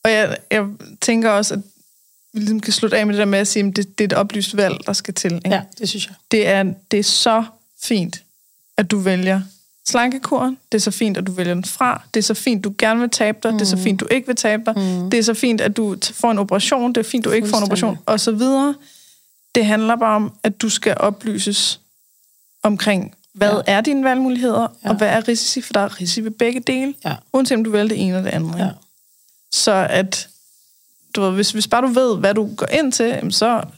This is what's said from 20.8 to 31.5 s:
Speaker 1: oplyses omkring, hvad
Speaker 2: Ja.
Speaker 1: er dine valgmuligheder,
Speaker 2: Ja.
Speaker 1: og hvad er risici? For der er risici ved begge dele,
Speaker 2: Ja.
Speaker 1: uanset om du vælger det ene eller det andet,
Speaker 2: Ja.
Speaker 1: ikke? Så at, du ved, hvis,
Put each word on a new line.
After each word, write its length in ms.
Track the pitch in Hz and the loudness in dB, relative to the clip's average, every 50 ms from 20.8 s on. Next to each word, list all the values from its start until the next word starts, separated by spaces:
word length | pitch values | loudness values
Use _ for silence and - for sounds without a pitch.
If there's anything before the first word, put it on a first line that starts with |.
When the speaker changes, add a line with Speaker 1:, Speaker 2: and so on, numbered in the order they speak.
| - - 135 - | 0 0 0 2
Speaker 1:
oplyses 840 | - 202 208 - - 226 208 208 196 208 202 - - - - - _ _ _ _ _ _ _ _ _ _ _ _ _ _ _ _ - | 2 0 0 -2 -6 -6 -4 -4 -4 -2 -2 0 0 -2 -2 -6 _ _ _ _ _ _ _ _ _ _ _ _ _ _ _ _ -2
omkring, 520 | 214 208 190 - 208 202 185 101 107 - _ _ _ _ | -2 0 0 0 0 0 0 -2 -6 -12 _ _ _ _
hvad 180 | 190 202 208 208 202 - | 0 2 2 2 2 2
Speaker 2:
Ja. 60 | - 196 | 2 2
Speaker 1:
er 80 | 202 | 2
dine 240 | 226 311 285 277 269 | 2 2 0 2 2
valgmuligheder, 640 | 262 254 254 262 262 254 240 247 247 214 226 233 220 - _ - | 2 2 2 0 0 0 0 0 0 0 0 -2 -2 -6 _ -2
Speaker 2:
Ja. 40 | 202 | -2
Speaker 1:
og 60 | 226 | 0
hvad 120 | 208 214 202 | 2 2 2
er 200 | 196 226 220 233 | 2 0 2 0
risici? 320 | 240 226 - - - 262 | 0 0 0 -2 -4 -4
For 120 | 233 - - | -6 -2 0
der 80 | 214 | 0
er 200 | 196 202 - - | 0 0 -4 -6
risici 200 | 180 175 - - | -6 -4 -4 -4
ved 100 | 220 220 | -4 -6
begge 300 | 214 - 233 233 240 254 | -2 0 0 0 0 -2
dele, 340 | 240 - 262 254 262 277 277 - - | -2 -2 -2 0 -2 -4 -6 -6 -6
Speaker 2:
Ja. 120 | - - - _ _ - | -6 -6 -6 _ _ 0
Speaker 1:
uanset 240 | 262 269 254 269 220 | 0 2 2 2 0
om 60 | 226 | 0
du 60 | 220 | 2
vælger 180 | 208 208 208 220 | 2 2 2 2
det 100 | 214 196 | 0 0
ene 80 | 196 185 180 | 0 0 0
eller 60 | 185 185 190 | -2 -2 -2
det 60 | - | -2
andet, 220 | - 165 160 165 175 | -2 -4 -4 -2 -2
Speaker 2:
Ja. 60 | 185 | -2
Speaker 1:
ikke? 120 | 190 - - _ _ _ _ _ _ _ _ _ _ _ _ _ _ - | -2 -4 -6 _ _ _ _ _ _ _ _ _ _ _ _ _ _ -4
Så 200 | - - - 208 190 185 - | -2 0 2 2 2 0 0
at, 380 | - 160 190 190 190 - - - - _ _ _ _ _ _ _ _ _ _ _ _ _ _ _ _ | 0 0 0 0 -4 -8 -10 -12 -18 _ _ _ _ _ _ _ _ _ _ _ _ _ _ _ _
du 60 | - | -2
ved, 100 | 196 190 185 | 0 0 2
hvis, 180 | 196 208 - | 2 0 0